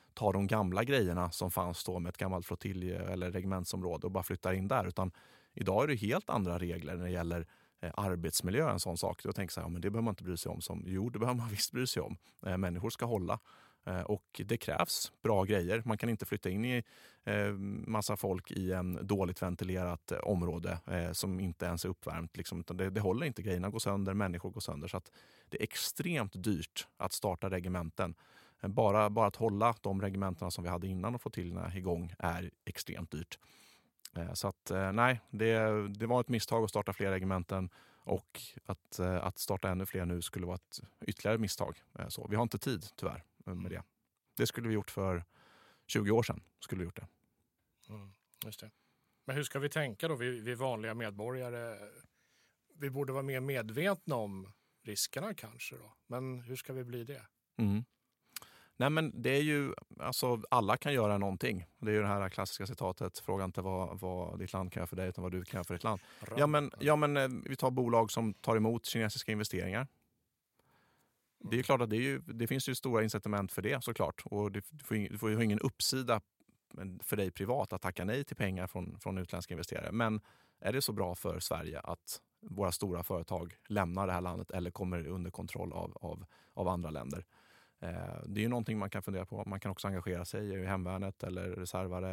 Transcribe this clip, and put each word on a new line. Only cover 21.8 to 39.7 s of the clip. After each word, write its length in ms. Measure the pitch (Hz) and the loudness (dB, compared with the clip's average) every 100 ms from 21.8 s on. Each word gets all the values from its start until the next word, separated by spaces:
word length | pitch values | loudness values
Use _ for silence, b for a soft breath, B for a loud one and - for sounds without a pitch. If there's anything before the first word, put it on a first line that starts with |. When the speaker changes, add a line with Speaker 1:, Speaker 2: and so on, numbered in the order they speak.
| 92 | -2
Speaker 1:
är 40 | |
uppvärmt, 480 | 92 - 80 85 - | -4 -6 -6 -6 -8
liksom. 220 | - 85 | -6 -6
Utan 180 | 82 90 | -6 -2
det, 120 | 95 | 0
det 120 | 101 | 2
håller 240 | 98 113 160 | 2 2 0
inte. 160 | - | -4
Grejerna 280 | 95 90 95 | -2 0 0
går 100 | 113 | 0
sönder, 340 | 104 101 95 | 0 0 0
människor 360 | 98 95 87 95 | 2 0 0 -6
går 120 | 90 | -6
sönder. 260 | - 73 90 | -6 -6 -6
Så 100 | 95 | -6
att 140 | - B B B B | -8 B B B B
det 80 | - | -2
är 60 | |
extremt 800 | 117 - - - 175 160 104 95 | -2 -2 -4 -2 0 0 0 0
dyrt 440 | 107 87 - - - - | 2 2 0 -8 -10 -4
att 160 | - | -4
starta 360 | - 104 85 95 | 0 0 0 0
regementen. 680 | 92 90 90 82 - 90 - B B B B | -2 0 -2 -2 -2 -4 -4 B B B B
Eh, 80 | 98 | 0
bara, 400 | 104 110 104 107 | 6 8 8 6
bara 180 | 107 104 | 6 4
att 80 | - | 4
hålla 400 | 113 101 117 113 | 2 6 4 4
de 200 | 101 98 | 0 0
regementerna 500 | 98 98 98 90 90 | 0 0 -2 -2 -4
som 120 | - | -2
vi 60 | 87 | -2
hade 180 | 87 95 | -2 -2
innan 280 | 92 104 123 | -2 -2 -2
och 60 | |
flottiljerna 540 | - - 87 90 87 92 | -4 -4 -4 -4 -4 -2
igång 380 | 90 85 87 - | 0 0 -2 -2
är 320 | 85 85 90 - - | 0 0 -4 -8 -8
extremt 460 | - - - 82 | -8 -6 -8 -6
dyrt. 280 | 76 - - B B B B B _ - - | -6 -8 -12 B B B B B _ -10 -6
Eh, 180 | 85 | -4
så 140 | 87 98 | -2 -2
att, 240 | - - | -2 -2
eh, 200 | 92 95 | 0 2
nej, 300 | 104 123 123 - | 6 6 4 -2
det, 580 | 101 113 113 110 107 101 | 2 6 6 6 4 0
det 180 | 101 113 | -2 2
var 140 | 123 | 2
ett 80 | - | 4
misstag 340 | 113 - 117 | 0 2 2
att 60 | 107 | 4
starta 240 | 107 101 | 2 0
fler 180 | - 98 | 0 2
regementen 580 | 95 95 92 90 95 92 B B B | 2 2 0 0 -2 -2 B B B
och 380 | - 95 - - - - - | -2 -2 -2 -14 -14 -12 -8
att, 340 | 98 _ - | -8 _ 0
eh, 260 | 90 90 85 | 2 2 0
att 140 | - | -2
starta 300 | - 95 | 0 0
ännu 160 | 98 | 2